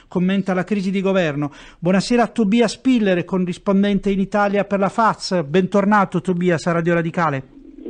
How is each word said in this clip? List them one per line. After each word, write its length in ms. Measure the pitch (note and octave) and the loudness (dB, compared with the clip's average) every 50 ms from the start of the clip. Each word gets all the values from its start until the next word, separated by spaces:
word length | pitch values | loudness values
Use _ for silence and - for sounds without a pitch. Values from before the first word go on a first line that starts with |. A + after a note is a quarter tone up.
| - _ | -14 _
commenta 460 | - F#3 F3+ F#3 F#3+ G3+ F#3 G3 F#3 | -4 -2 0 0 0 -2 -2 -2 -2
la 100 | F#3 F3 | -2 -2
crisi 280 | - G#3+ G#3 F#3 G3 | -2 -4 -4 -2 -2
di 100 | F#3 G3 | -2 -2
governo. 500 | F#3 G3 F#3+ F#3+ F3 D#3 C#3 C#3+ D3 C#3+ - - - - - - | -2 0 0 0 0 0 -2 -2 -4 -6 -8 -12 -20 -20 -14 -6
Buonasera 440 | - E3+ F#3+ G3 F3+ - A#3+ A#3 A#3 | -2 0 2 2 2 2 2 2 2
a 40 | - | 0
Tobias 500 | - - A3+ F#3+ G#3 A#3+ A#3 G3 - - | 0 0 0 2 2 2 2 0 -2 -2
Piller, 480 | - C4 B3+ A#3+ G#3+ G3 F#3 F3 E3+ | 0 0 2 2 2 2 0 0 -2
corrispondente 840 | - G3 F#3 F#3 F3 F3 - - - G3 G3 G3 G3+ G3+ F#3+ - G3+ | -2 -2 -2 -2 -4 -6 -6 -2 0 2 2 2 2 0 0 0 -2
in 120 | G3 F#3+ | -2 -2
Italia 420 | G3 F#3+ - G#3 G3+ G3+ G3 G3+ F#3+ | -2 -2 0 0 0 0 0 -2 -2
per 160 | - G3+ G3 | -2 -2 -2
la 100 | G3 F#3 | -2 0
faz. 540 | - - A3+ G#3+ F3+ - - - F#3+ F3+ D#3+ | 0 2 2 2 0 -2 -4 -4 -2 -2 -2
Bentornato 800 | C#3 D3+ F#3 F#3 F#3 - G3+ G3 G3 G#3+ G#3 F#3+ F3+ - F3+ | 0 0 0 0 2 0 0 2 4 4 2 2 2 -2 -2
Tobias 460 | - - F3+ F3 F3+ F3+ F3 D#3 - - | -2 -2 -2 0 0 0 0 0 0 -2
a 40 | |
Radio 220 | E3 E3+ E3 E3+ F3 | -2 0 0 0 0
Radicale. 500 | E3+ E3 E3 D#3 F3+ E3+ D#3 C#3+ C3+ C3+ - - - - - - - - | 0 0 -2 -2 -2 -2 -2 -2 -4 -6 -10 -16 -20 -20 -20 -20 -16 -14